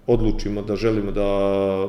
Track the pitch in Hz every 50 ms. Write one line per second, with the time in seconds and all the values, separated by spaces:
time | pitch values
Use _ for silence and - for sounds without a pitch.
0 | - - 120 117 110 113 107 - - 101 104 104 101 107 104 98 110 113 110 110
1 | 101 101 - 101 101 101 101 98 98 98 98 98 98 98 95 95 95